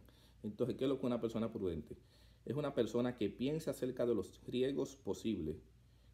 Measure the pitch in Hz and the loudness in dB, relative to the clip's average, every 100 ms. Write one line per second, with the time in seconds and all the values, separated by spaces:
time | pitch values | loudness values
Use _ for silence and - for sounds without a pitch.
0 | - - - - 104 - 120 - 131 131 | -14 -20 -20 -10 -6 0 0 2 0 2
1 | 127 120 113 113 113 110 92 80 - - | 0 0 0 0 -2 0 -2 -2 -6 -12
2 | - - - - - 147 143 127 104 120 | -18 -20 -20 -10 -4 -2 0 2 2 2
3 | 123 120 101 - 131 156 151 - 127 123 | 2 2 -2 0 0 0 -2 -2 -2 2
4 | 120 110 - - - 123 131 143 139 - | 2 2 0 -8 -4 0 2 0 -2 -4
5 | 101 92 113 95 78 - - - - - | -4 0 0 0 -2 -4 -10 -20 -20 -20
6 | - | -20